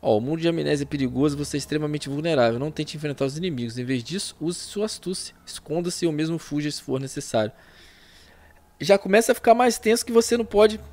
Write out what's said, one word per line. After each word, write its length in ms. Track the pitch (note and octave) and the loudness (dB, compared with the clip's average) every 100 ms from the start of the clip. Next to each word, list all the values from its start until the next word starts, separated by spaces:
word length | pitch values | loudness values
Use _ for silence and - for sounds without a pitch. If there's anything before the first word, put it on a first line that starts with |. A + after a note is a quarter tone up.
Ó, 160 | - G#2+ | 4 2
o 40 | |
mundo 200 | B2 E3 | 2 0
de 80 | E3 | 0
amnésia 360 | E3 D3 D3 | 0 0 -2
é 20 | C#3 | -2
perigoso, 500 | D3 C3 B2 D3+ C#3+ | -2 -2 2 2 0
você 200 | D3 D3 | -4 -6
é 20 | |
extremamente 500 | - D3+ D3+ D3+ C#3+ | -4 -4 -2 -4 -6
vulnerável. 500 | C#3+ D#3+ D3+ A#2 A#2 | -4 0 2 2 2
Não 120 | D3 | -4
tente 260 | D#3 D3+ D3+ | -6 -8 -6
enfrentar 280 | D3+ C#3 | -8 -2
os 120 | C#3 C#3+ | -2 -2
inimigos. 400 | F#3 C3+ A#2+ A#2 | -6 -4 -6 -6
Em 60 | |
vez 200 | B2 C3 | -2 -2
disso, 320 | A#2 F3 - - | -2 -8 -8 -6
use 200 | D#3 F3 | -6 -6
sua 260 | - G3+ | -8 -6
astúcia. 500 | G#3+ - - F#3 - - | -6 -6 -8 -8 -10 -16
Esconda-se 640 | - - - D#3 F3 E3+ E3+ | -18 -18 -6 -4 -4 -2 -2
ou 60 | |
mesmo 260 | D3+ D#3+ E3 | 0 -2 -4
fuja 320 | - D3 D3 | -4 -4 -4
se 120 | C#3 | -6
for 180 | - C3 | -4 -4
necessário. 500 | C3+ - - A#2 G#2+ - - - - - - - - - - _ _ _ | -4 -10 -2 0 0 -4 -20 -20 -20 -20 -20 -20 -20 -20 -20 _ _ _
Já 160 | D3+ G3 | 4 4
começa 360 | G3 G3+ A#3 | 6 2 4
a 20 | |
ficar 200 | - - | 2 6
mais 220 | A#3 B3 A3+ | 6 6 2
tenso 300 | G#3+ A#3 - | 0 0 2
que 60 | |
você 240 | A3+ A3+ A#3 | 2 4 0
não 80 | |
pode. 340 | A3 G#3 A3 G#3+ - | 0 6 6 4 -12